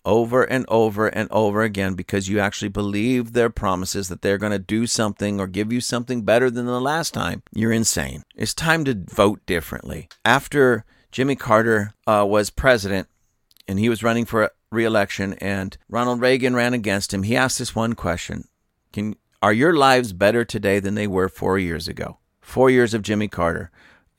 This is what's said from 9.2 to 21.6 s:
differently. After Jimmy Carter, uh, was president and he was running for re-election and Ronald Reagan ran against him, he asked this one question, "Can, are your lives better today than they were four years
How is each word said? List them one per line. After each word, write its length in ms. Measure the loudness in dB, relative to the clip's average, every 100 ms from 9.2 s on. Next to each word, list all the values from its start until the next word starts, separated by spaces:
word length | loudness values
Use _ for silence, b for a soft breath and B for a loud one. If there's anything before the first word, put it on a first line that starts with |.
| 2 2
differently. 640 | -4 -4 -4 -10 -10 -14 -14 -2
After 640 | 2 2 2 4 4 4 -2 _ _
Jimmy 260 | -2 -2 -2
Carter, 560 | 2 4 4 0 -2 -4 0
uh, 180 | 2 4
was 220 | 2 0
president 600 | 0 2 2 2 -4 -6 _ _ _ _ _ -6
and 100 | 0
he 120 | 0
was 120 | 0
running 220 | 0 0
for 280 | 0 0 0 -4 _
re-election 640 | -2 2 2 0 -2 -6
and 420 | -6 -4 -4 -6 -12 _
Ronald 360 | -2 -2 2
Reagan 340 | 2 2 2 2
ran 160 | 0
against 400 | 0 -2 -2 -2
him, 120 | -4
he 120 | 0 0
asked 220 | 0 -2
this 160 | -6
one 180 | -4 -4
question, 560 | -4 -4 -4 -6 -12 -14 _ _ _ _
"Can, 260 | -8 -8 -8 _ _
are 100 | 0
your 220 | 4 4
lives 400 | 4 4 4 0
better 320 | 2 2 2 0
today 340 | -2 0 0
than 140 | 0
they 120 | -4 -2
were 220 | 0 0
four 300 | -2 -2
years 300 | 0